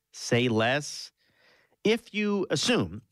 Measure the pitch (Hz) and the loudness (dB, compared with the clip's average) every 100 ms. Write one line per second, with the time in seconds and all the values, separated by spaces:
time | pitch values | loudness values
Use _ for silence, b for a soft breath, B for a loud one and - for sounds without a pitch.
0 | _ - - 120 123 110 113 139 147 - | _ -14 -2 2 2 2 2 0 -4 -12
1 | - b b b b b b b 202 226 | -16 b b b b b b b 0 0
2 | - 202 208 202 160 156 - 220 90 101 | -2 -4 0 0 0 0 2 0 0 -6
3 | - | -14